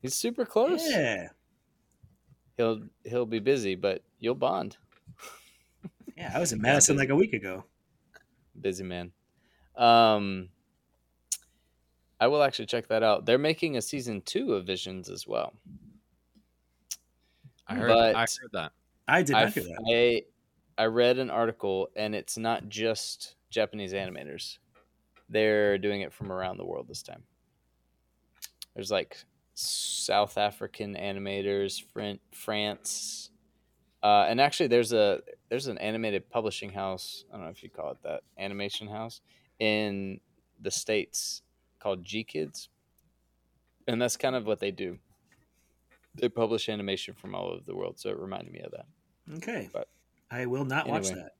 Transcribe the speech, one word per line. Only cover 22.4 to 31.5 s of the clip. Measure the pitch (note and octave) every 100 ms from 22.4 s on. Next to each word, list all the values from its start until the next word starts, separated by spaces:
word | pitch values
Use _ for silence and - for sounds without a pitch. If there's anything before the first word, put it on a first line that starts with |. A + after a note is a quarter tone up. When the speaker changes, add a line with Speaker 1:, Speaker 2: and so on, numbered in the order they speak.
| A2+ A2+ G2+
Speaker 1:
just | G#2 A2+ A2 - - - _ _
Japanese | - G#2+ A2 F#2+
animators. | G2 F#2+ E2+ D2 C#2+ - - _ _ _ _ _ _ _
They're | A2 G#2+ G#2+ G#2 G2+
doing | G2+ G#2
it | F2+
from | - G2+
around | F#2 F#2 F#2
the | F2
world | C#2+ A#1+
this | -
time. | - - - _ _ _ _ _ _ _ _ _ _ _ - _ - -
There's, | F#2+
like, | G2+ - - - _ _ -
South | - - - - - G2+ G#2 -
African | G#2 G2+ G2+ - G#2 G2
animators, | G2+ G2 G2 G2 G2